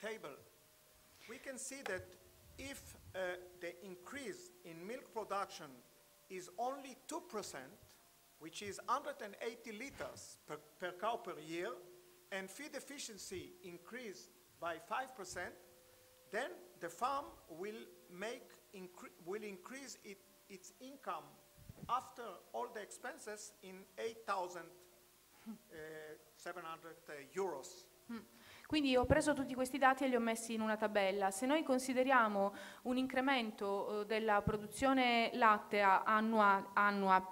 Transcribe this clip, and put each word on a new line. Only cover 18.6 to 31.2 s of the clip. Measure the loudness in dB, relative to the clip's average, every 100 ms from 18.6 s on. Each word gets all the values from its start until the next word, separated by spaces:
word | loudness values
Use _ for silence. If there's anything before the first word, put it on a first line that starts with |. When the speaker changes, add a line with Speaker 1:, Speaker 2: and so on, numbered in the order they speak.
| -20
Speaker 1:
incre-, | -16 -14 -14 -18 -16 -8
will | -8
increase | -8 -10 -12 -14 -12 -14
it, | -16 -18 -20 -20 -20
its | -18 -18 -18
income | -16 -12 -8 -8 -8 -20 -20 -20 -20 -14 -2
after | -2 -2 -10 -12 -12 -8
all | -6 -6
the | -6
expenses | -10 -10 -10 -10 -10 -10 -12 -16
in | -16 -16 -16 -6
eight | -6 -6 -4
thousand, | -2 -2 -6 -12 -18 -20 -20 -20 _ _ -18 -14
uh, | -14 -14 -14 -12 -10 -12 -14 -18 -12
seven | -10 -8
hundred, | -8 -10 -12 -16 -12
uh, | -12 -8
euros. | -2 -2 -2 -6 -14 -20 -20 -12
Speaker 2:
Mm. | -12 -12 -20 -20 -20 0
Quindi | 2 6 6
ho |
preso | 6 6 6
tutti | 2 0
questi | 0 0 6
dati | 6 6
e | 4
li |
ho | 4
messi | 4 0 -2
in | 0
una | 0 2
tabella. | 4 4 4 4